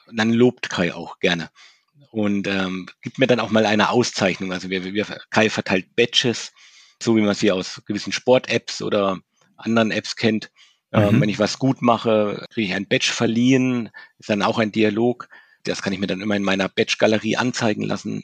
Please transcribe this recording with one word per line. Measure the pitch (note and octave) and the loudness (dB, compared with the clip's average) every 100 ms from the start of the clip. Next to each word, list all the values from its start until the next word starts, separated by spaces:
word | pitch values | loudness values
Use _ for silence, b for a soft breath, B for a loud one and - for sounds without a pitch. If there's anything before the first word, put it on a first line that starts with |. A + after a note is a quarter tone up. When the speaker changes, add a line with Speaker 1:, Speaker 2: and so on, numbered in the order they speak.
| _ | _
Speaker 1:
dann | A2+ A2+ | -2 2
lobt | A#2 B2 - - | 4 4 4 -4
Kai | - F2 | -2 -2
auch | E2+ E2+ - | -4 -12 -2
gerne. | F#2+ E2+ D#2+ b b b _ _ _ | -2 0 -6 b b b _ _ _
Und, | A2 G#2 G2+ G2 | -2 0 0 -2
ähm, | G2 F#2+ F#2 F2 - | -2 -2 -6 -10 -14
gibt | B2+ - | -10 -4
mir | B2+ | 0
dann | A#2+ | 0
auch | A2 | 0
mal | A2 G#2+ | 2 2
eine | G#2+ G2 | 2 2
Auszeichnung. | A#2 A2+ - F#2+ F2 F#2+ | 2 0 0 -2 -2 -6
Also | F2+ F2+ | -8 -6
wir, | F#2 | -6
wir, | F#2 G2+ F#2+ E2 - | -4 -6 -6 -10 -4
Kai | - G#2+ | 0 0
verteilt | - - F#2+ - - | 0 -2 -2 -2 0
Badges, | A#2+ - B2 A2 - b b b b b | 0 0 0 -2 -8 b b b b b
so | A#2 A2 | 2 4
wie | |
man | G#2 G2 | 2 2
sie | G#2+ | 2
aus | F#2 F2+ - - | 0 -4 -10 -8
gewissen | G#2 G2+ | -6 -6
Sport-Apps | - - B2+ - A#2+ - - | -2 2 2 2 -4 -4 -8
oder | G#2 G#2 G2 F2+ - _ _ - | -2 0 0 -2 -10 _ _ -8
anderen | A2 A2+ A2 | 0 2 2
Apps | G#2+ - - | -2 -6 -2
kennt. | A2+ A2 - b b b _ | 0 0 -4 b b b _
Ähm, | A2 G#2 A#2 | 2 4 4
Speaker 2:
Mhm. | |
Speaker 1:
wenn | G#2+ | 2
ich | G2 | 0
was | G#2 - | -2 0
gut | C3 C3 | 0 2
mache, | A#2+ A2+ A#2 G#2+ G#2 - - | 2 2 2 2 0 -4 -8
kriege | - G2 | -4 -4
ich | |
ein | F#2+ G2 | -4 -2
Badge | B2+ - | -2 0
verliehen, | - A2+ A2+ B2+ C3+ B2+ B2 G#2+ B B - | 0 0 2 4 4 2 -2 -6 B B -10
ist | - | -4
dann | G#2 | 0
auch | G2 A#2 | 0 0
ein | G#2+ | 0
Dialog. | A2 G#2+ G#2 A#2+ A#2+ - b b b | 2 2 2 0 -2 -8 b b b
Das | - F2+ | -8 -4
kann | G2+ | -4
ich | F#2 | -2
mir | G2 | -4
dann | F#2 | -4
immer | G#2+ G2+ | -2 -2
in | |
meiner | G2 G2 F#2 | 0 0 0
Badge-Galerie | - A2+ - G#2+ G#2+ A2 G#2+ | -2 -2 2 2 2 0 -2
anzeigen | B2 - A#2 G#2+ | -2 0 -2 0
lassen, | G#2 G#2 G#2+ G#2+ | -4 -6 -6 -8